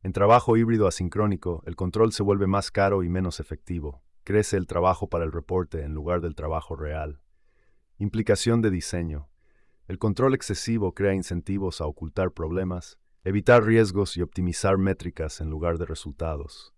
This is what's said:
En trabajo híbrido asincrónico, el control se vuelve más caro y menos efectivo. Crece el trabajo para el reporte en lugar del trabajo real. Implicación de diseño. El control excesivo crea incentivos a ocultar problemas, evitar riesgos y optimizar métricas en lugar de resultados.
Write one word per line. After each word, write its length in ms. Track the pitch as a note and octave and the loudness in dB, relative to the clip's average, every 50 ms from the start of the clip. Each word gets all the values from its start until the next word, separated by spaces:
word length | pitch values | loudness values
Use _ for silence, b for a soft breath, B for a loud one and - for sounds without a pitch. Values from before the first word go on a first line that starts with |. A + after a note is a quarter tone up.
| - | -6
En 100 | F#2+ F#2 | -4 0
trabajo 420 | G#2 G2+ G#2 A#2 A#2+ - - A#2 | 2 6 6 6 6 6 6 4
híbrido 320 | A2+ A#2 A2+ A#2 A2 G#2 | 4 6 4 4 4 4
asincrónico, 760 | F#2 - - F2+ F2 - G2 G#2+ G#2 G2 F2+ - F#2 E2+ D#2+ - | 2 2 0 -4 -2 0 0 0 2 0 -2 -2 -6 -6 -6 -6
el 100 | - E2+ | -10 -6
control 380 | - F#2 F2+ - G#2+ A2 A2+ G#2+ | -4 -4 -2 2 2 2 2 2
se 100 | - G#2 | 0 2
vuelve 240 | G2+ G2+ G2 G2 | 2 2 2 2
más 240 | F#2+ G2 G2+ G2 - | 2 2 0 -2 -2
caro 320 | - - G2 G2 G2+ G2 F2+ | 0 2 2 2 2 2 0
y 60 | E2+ | 0
menos 320 | F2 F#2 F#2+ F2+ E2 - | -2 -2 -2 -4 -4 -8
efectivo. 640 | D#2 _ D#2 - _ - F2 E2+ D2+ D2+ C#2 - _ _ _ - _ | -10 _ -12 -14 _ -8 -8 -8 -8 -8 -12 -12 _ _ _ -20 _
Crece 320 | - G2+ G#2+ G#2 - - | 0 2 2 2 2 0
el 120 | F#2+ F2+ | -2 -2
trabajo 420 | - - E2+ F2 F#2 F#2 - - - | -2 -2 2 2 2 2 2 -2 -4
para 160 | - E2+ E2 | -4 -4 -4
el 80 | D#2+ D#2 | -2 -4
reporte 500 | E2+ D#2 - F2+ F#2 F2+ - - D#2+ D2 | -8 -6 -2 -2 -2 -2 -2 -6 -8 -8
en 100 | D2 D#2 | -6 -8
lugar 280 | D2+ D2 D#2+ F2 F2 | -6 -4 -2 0 0
del 140 | E2 E2+ D2+ | 0 -2 -2
trabajo 420 | - D2+ D2+ D2+ D2+ - - E2 | -6 -6 -4 -4 -6 -6 -8 -10
real. 420 | D2 D2+ D2+ D2+ D#2 D#2 D#2 D2 - _ _ _ _ _ _ _ _ _ _ _ _ _ _ _ | -8 -8 -6 -6 -6 -6 -8 -10 -14 _ _ _ _ _ _ _ _ _ _ _ _ _ _ _
Implicación 640 | - G2+ G#2 - A2 G#2+ - G#2 G2 - A#2 A#2 A#2 | -6 -6 -4 -2 -2 2 2 2 2 2 2 2 4
de 100 | A2+ G#2+ | 2 2
diseño. 560 | F#2 F2 D2+ - - F2 E2+ E2 D2+ D2 C#2+ - _ _ _ _ _ _ _ _ _ _ _ - | 0 0 -4 -4 -6 -6 -4 -4 -6 -8 -10 -12 _ _ _ _ _ _ _ _ _ _ _ -14
El 100 | F#2+ F2 | -8 -4
control 340 | - G#2+ G2 F2+ B2 C3+ C3+ | -2 -2 0 2 2 2 2
excesivo 600 | B2+ - - G#2 - - - A2+ A2+ G2+ F#2 - | 0 -2 -6 -6 -6 -4 -2 -2 0 -2 -2 -2
crea 200 | - G2 G2+ F#2+ | 0 0 0 0
incentivos 680 | F#2+ F2+ - F2+ F2 - - G2 G2 G2 F2+ - - | 0 -2 -4 -6 -6 -4 -4 -4 -4 -4 -4 -6 -6
a 60 | D#2+ | -8
ocultar 440 | D#2 - - E2+ D#2+ - - F#2+ F#2 | -8 -8 -8 -12 -8 -4 -2 -4 -4
problemas, 680 | - - E2 D#2 E2+ F#2 F#2 F#2 F2+ F2 - - - _ _ _ _ _ _ | -4 -6 -6 -4 -4 -4 -4 -4 -6 -8 -10 -14 -20 _ _ _ _ _ _
evitar 400 | F#2+ G2 G#2 F#2+ - A#2+ A#2+ A2 | -2 -2 0 6 8 8 8 8
riesgos 500 | A2 A2+ A2+ A2 G2+ F2+ G2 G2+ - - | 8 6 6 6 4 2 0 -2 -2 -2
y 60 | F2 | -4
optimizar 560 | F2 - - - F2+ F2 E2+ - - G2 F#2+ | -6 -4 -2 -2 -2 -2 -2 0 2 2 2
métricas 640 | F#2+ F#2+ F#2+ F#2+ - - F2 D#2+ - D#2+ D2+ - - | 4 4 2 0 -2 -4 -12 -8 -6 -8 -8 -6 -8
en 80 | E2 D#2 | -8 -8
lugar 280 | D#2 D#2 E2 E2+ E2+ | -6 -4 -2 -2 -2
de 100 | E2 F2 | -2 -4
resultados. 840 | D#2+ D#2+ - - D#2 D2 - E2 D#2+ D#2 - D2+ D2+ - - - - _ | -8 -8 -10 -10 -12 -8 -6 -6 -6 -6 -8 -10 -12 -16 -20 -20 -20 _